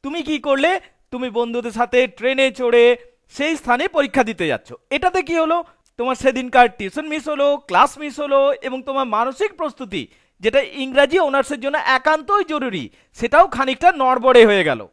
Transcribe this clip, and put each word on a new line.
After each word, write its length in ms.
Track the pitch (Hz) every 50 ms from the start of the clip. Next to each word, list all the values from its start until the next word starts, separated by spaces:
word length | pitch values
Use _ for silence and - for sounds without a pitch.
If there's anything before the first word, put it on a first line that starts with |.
তুমি 200 | - 269 294 349
কি 160 | 294 302 311 285
করলে? 420 | 220 294 269 269 277 339 370 - - _ _ _ _ _
তুমি 200 | - 240 254 247
বন্ধুদের 400 | 208 233 240 233 233 240 226 233
সাথে 360 | 202 220 240 240 247 247 254
ট্রেনে 440 | 254 - - 214 262 269 262 269 262
চড়ে 460 | 269 254 254 240 233 240 233 240 247 240 - _ _ _ _ _
সেই 280 | - - 285 311 330
স্থানে 320 | 285 - 247 240 247 320 392
পরীক্ষা 360 | - 320 285 254 - 269 240
দিতে 220 | 220 220 - 180
যাচ্ছ। 260 | 156 127 107 _ - 123 - _ _
এটাতে 320 | 269 294 - 359 359 370
কি 120 | 320 285 339
হলো? 300 | 330 320 311 330 349 339 _ _ _ _ _ _
তোমার 180 | - 240 254 254
সেদিনকার 540 | - - 269 262 254 254 247 220 254 247 233
টিউশন 400 | 247 - 202 190 - 294 311 311
মিস 200 | 302 311 - 311
হলো, 280 | 302 277 277 285 285
ক্লাস 420 | 285 285 - 180 180 247 - - 277
মিস 220 | 302 294 233 294
হলো 320 | 294 285 277 277 277 277 277 -
এবং 200 | - 262 254 262
তোমার 240 | 254 277 269 269 269
মানসিক 460 | 240 214 214 233 262 262 - 415 415 392
প্রস্তুতি, 540 | - 320 294 220 _ 262 196 190 170 113 - _ _ _ _ _ _
যেটা 200 | 170 220 - 277
ইংরাজি 580 | 277 - - 277 262 262 254 277 285 269 302 381
অনার্সের 420 | 339 285 269 277 262 - 294 240
জন্য 180 | 226 277 285 311
একান্তই 680 | - - 262 254 262 311 311 311 277 247 403 415 381
জরুরি, 460 | 311 311 294 254 254 196 165 123 98 _ _ _ _
সেটাও 340 | _ - 233 - - 311 370
খানিকটা 460 | 392 - 240 269 262 254 - 330 359 349
নড়বড়ে 500 | 285 262 254 262 247 226 262 254 247 226
হয়ে 180 | 214 208 196 175
গেল। 240 | 151 131 113 101 87